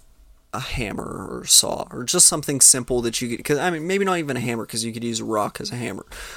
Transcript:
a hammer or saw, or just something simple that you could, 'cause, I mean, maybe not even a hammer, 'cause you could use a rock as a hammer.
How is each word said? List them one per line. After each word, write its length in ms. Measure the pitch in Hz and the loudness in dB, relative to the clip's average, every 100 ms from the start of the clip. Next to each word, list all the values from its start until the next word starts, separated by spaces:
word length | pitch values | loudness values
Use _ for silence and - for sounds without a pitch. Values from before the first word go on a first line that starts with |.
| - _ - - _ | -20 _ -20 -20 _
a 80 | 107 | -8
hammer 420 | - - 107 - | -6 -4 -4 -6
or 420 | - - 95 123 - | -8 -8 -8 -6 4
saw, 420 | - - - - | 6 6 0 -6
or 140 | - | -8
just 240 | - 180 - | 0 4 6
something 320 | 160 143 139 | 4 0 6
simple 400 | - 131 117 123 | 6 6 2 0
that 200 | 117 113 | 0 -2
you 80 | 120 | -4
could, 160 | 113 | -4
'cause, 140 | - 147 | 0 0
I 120 | 175 | 0
mean, 180 | 165 165 | -2 -2
maybe 160 | 196 | 0
not 140 | 196 175 | 2 0
even 180 | 147 127 | -2 -2
a 40 | |
hammer, 240 | 123 117 | -2 -4
'cause 200 | 104 113 | -4 -4
you 80 | 113 | -4
could 100 | 113 | -4
use 160 | 117 110 | -4 -4
a 60 | |
rock 360 | 113 110 104 - | -2 0 0 -4
as 120 | - | -8
a 20 | |
hammer. 320 | 120 117 98 - - - | -6 -6 -8 -12 -14 -14